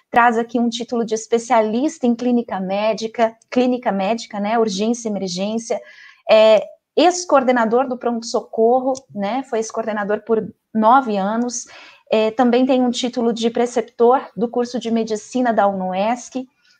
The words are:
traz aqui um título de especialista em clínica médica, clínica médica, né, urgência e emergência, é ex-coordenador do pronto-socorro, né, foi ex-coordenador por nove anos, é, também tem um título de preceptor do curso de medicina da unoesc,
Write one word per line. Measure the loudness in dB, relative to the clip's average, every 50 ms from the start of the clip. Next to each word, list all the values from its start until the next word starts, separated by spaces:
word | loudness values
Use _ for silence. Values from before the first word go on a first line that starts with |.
| _ _
traz | 2 4 4 4 4
aqui | 2 -2 -2 -2 -2
um | 0 -2
título | -2 -4 -6 -6 -4 -4 -2
de | -2 -4
especialista | -6 -2 -2 -2 -2 0 2 2 2 2 2 0 0 -2 -2 -2 0 0
em | 0 0
clínica | 0 0 0 0 0 0 -2 -6 -6
médica, | -4 -4 -2 -2 0 -2 -2 -2 -6 -8 -2 -2 -2 -2 -2 _ _ _
clínica | -2 0 2 2 0 0 -2 -2
médica, | -2 0 0 -2 -2 -4 -6 -8 -8 -6
né, | -4 -2 0 0
urgência | 0 0 -2 -2 -2 -2 -2 -2 -4 -6
e |
emergência, | -6 -6 -6 -6 -6 -6 -4 -4 -4 -6 -6 -6 -8 -8 -8 -12 -20 -20 -20 -20 -20 _ _ 4
é | 6 6 8 6 6 4 2 -2 -10 _ _ _ _
ex-coordenador | 2 2 2 2 0 0 2 2 2 4 2 2 2 0 2 0 0 0 -2
do | -4
pronto-socorro, | -6 -4 -4 -4 -6 -6 -6 -6 -6 -6 -4 -2 0 2 2 2 2 0 -2 -4 -4 -8 _ -10
né, | -6 -6 -4 -4 -6 -6 -4
foi | -6 -6
ex-coordenador | -6 -6 -8 -8 -6 -6 -6 -4 -4 -2 -4 -4 -2
por | -2 -2 -2 -2 -4 -10 _ _ _ -2
nove | 2 4 6 6 6 4 2 0
anos, | -2 -2 -2 -2 -2 -2 -4 -6 -8 -12 -14 -18 -20 -20 -20 -20 _ _ 0
é, | 2 2 2 2
também | 2 2 2 4 4 4 4
tem | 4 2 2
um | 2 0
título | 0 -2 -4 -4 -2 -2 0 0 0
de | 0 -2 -2
preceptor | 0 0 -2 0 -2 -4 -4 -4 0 2 4 4 4 4 0 -4 -6
do | -4 -4 -2
curso | -2 -4 -4 -4 -4 -6
de | -4 -2
medicina | -2 -2 0 -2 -4 -6 -6 -6 -4 -2 0 0 2
da | 2 2 2
unoesc, | 0 -2 -4 -4 -2 -2 -2 -2 -2 -4 -6 -10 -10 -10 -10 -10 _ _ _ _ _